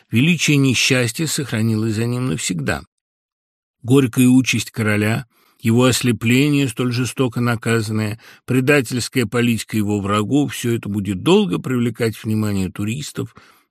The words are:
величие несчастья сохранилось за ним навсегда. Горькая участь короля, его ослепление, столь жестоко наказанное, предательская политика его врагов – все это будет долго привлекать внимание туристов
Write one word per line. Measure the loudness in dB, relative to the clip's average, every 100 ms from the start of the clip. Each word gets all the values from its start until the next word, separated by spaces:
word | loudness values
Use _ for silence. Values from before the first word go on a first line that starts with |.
| _
величие | 2 2 2 2 2
несчастья | 4 2 2 2 0 -4 -6
сохранилось | -6 -4 -2 0 0 -2 -2
за | -2
ним | -4 -4
навсегда. | -4 -4 -6 -4 -6 -8 _ _ _ _ _ _ _ _ _
Горькая | 2 4 4 4 4
участь | 4 4 -2 -4
короля, | -4 -2 0 0 -2 -6 _ _ _
его | 0 4
ослепление, | 4 2 0 0 2 2 4 2 0
столь | -2 -4
жестоко | -2 -4 -2 -2 -2
наказанное, | -2 -2 0 0 0 -4 -4 -8 -16 -14 -4
предательская | 0 2 2 2 -4 -4 -2 -2
политика | 0 2 0 -2 -2
его | 0 0
врагов – | 0 0 0 0 0
все | -2 -4
это | -2 -2
будет | -4 -4 -2
долго | 4 4 4 -2
привлекать | -4 -2 -2 -2 -4 -4
внимание | -4 -2 0 -2 -4
туристов | -4 -6 -6 -8 -8 -10 -12 -20 _ _